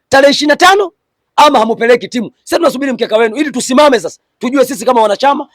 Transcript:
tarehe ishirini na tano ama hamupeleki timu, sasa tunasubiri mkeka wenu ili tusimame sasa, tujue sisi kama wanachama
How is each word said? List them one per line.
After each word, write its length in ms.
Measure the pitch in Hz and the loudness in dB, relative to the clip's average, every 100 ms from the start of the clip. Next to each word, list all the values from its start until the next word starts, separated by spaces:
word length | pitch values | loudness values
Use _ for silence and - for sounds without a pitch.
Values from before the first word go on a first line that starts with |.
| - | -2
tarehe 220 | 269 285 | 2 2
ishirini 180 | 269 294 | 2 0
na 60 | 285 | 2
tano 360 | 359 392 370 _ _ _ _ - | 4 2 0 _ _ _ _ 2
ama 220 | 294 269 | 2 2
hamupeleki 500 | 220 190 233 247 196 | 0 -2 0 0 0
timu, 220 | 247 185 _ | -8 -10 _
sasa 120 | - 339 | -6 -2
tunasubiri 360 | 330 262 277 | -2 -2 -6
mkeka 240 | 247 233 220 | -4 -2 0
wenu 200 | 226 226 | 0 -2
ili 140 | 294 | -6
tusimame 500 | 247 - 254 294 240 | -4 -2 2 2 2
sasa, 200 | 165 - _ - | -4 -14 _ -10
tujue 260 | 247 277 | -4 -2
sisi 200 | 254 247 | -2 -2
kama 180 | 226 240 | -2 0
wanachama 460 | 214 196 269 285 285 | 0 0 0 -2 -6